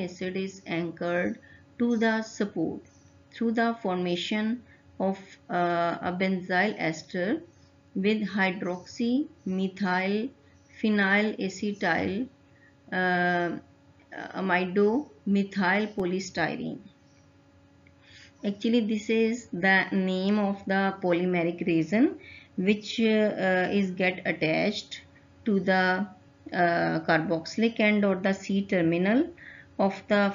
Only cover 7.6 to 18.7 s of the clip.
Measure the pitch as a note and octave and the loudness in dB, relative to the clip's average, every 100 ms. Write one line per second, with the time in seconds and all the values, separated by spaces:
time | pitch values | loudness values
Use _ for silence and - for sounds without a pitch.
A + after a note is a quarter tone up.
7.6 | _ _ _ G3 G3 A3 G3 G3 F#3+ F3+ | _ _ _ -2 0 0 -2 0 0 0
8.6 | F3+ F#3 - - A#3 B3+ D#4 - F#3+ F#3 | -6 -6 -10 -4 0 0 -2 -8 -6 -2
9.6 | F#3+ F#3 F#3+ F3+ F#3+ G#3 C4 - _ _ | -2 -2 -2 0 0 -2 -4 -10 _ _
10.6 | _ - A3 G#3 F#3+ G3+ G#3+ - F#3+ F#3+ | _ -4 0 2 4 4 2 -2 -6 -4
11.6 | G#3 G3+ F#3+ E3+ F#3 G3 B3+ - _ _ | -6 -2 0 0 0 -2 -6 -10 _ _
12.6 | - _ - F#3 F3+ F3+ F3 F3 F3 - | -20 _ -6 -2 0 2 2 2 0 -4
13.6 | - _ - - _ - - - F#3+ F3+ | -10 _ -20 -20 _ -16 -12 -6 0 0
14.6 | F#3 G3 G#3 B3 D4+ - - G3 G3 G3 | 2 2 2 2 -4 -8 0 0 0 0
15.6 | F3+ G3 G#3+ - F3+ F#3 F#3+ F#3 D3+ D3+ | 2 2 0 -2 -2 -2 -4 -4 -4 -2
16.6 | D#3 - - - _ _ _ _ _ _ | -8 -10 -14 -20 _ _ _ _ _ _
17.6 | _ _ - _ - - - _ G#3 G3+ | _ _ -20 _ -20 -20 -20 _ -4 -2
18.6 | A#3 | 2